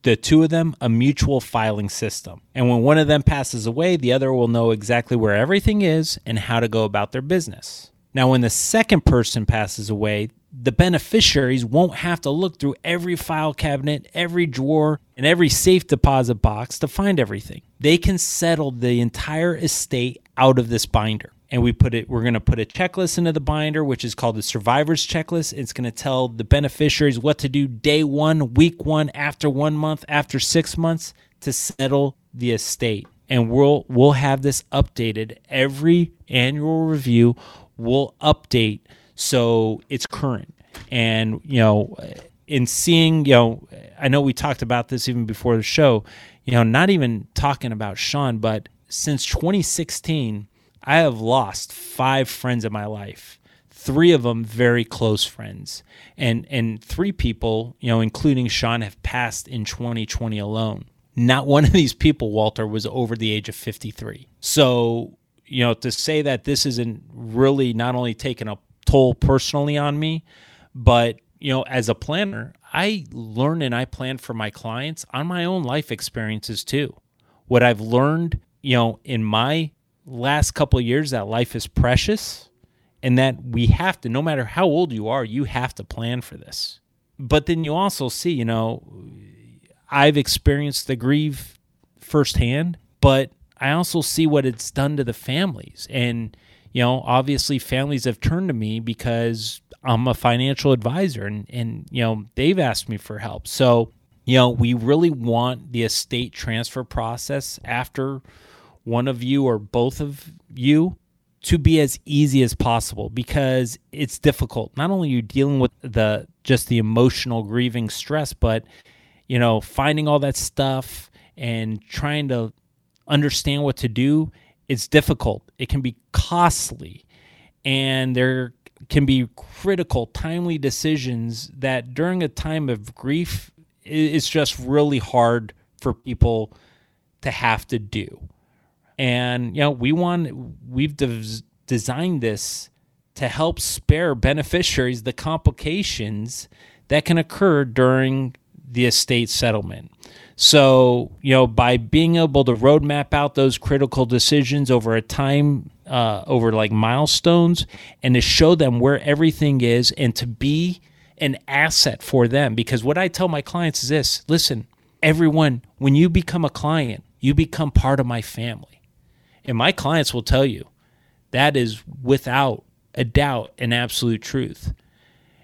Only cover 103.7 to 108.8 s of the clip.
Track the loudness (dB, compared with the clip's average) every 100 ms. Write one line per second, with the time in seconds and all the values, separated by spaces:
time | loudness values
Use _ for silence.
103.7 | 4 2 _ _ _ 2 4 4 4 0
104.7 | 2 2 2 2 0 -2 0 -2 -6 -8
105.7 | -4 -2 -2 -4 -6 -6 -8 -6 -6 -6
106.7 | -8 -8 -6 -6 -8 -6 -8 -8 -14 -6
107.7 | -6 -6 -6 -6 -8 -14 _ _ _ _
108.7 | _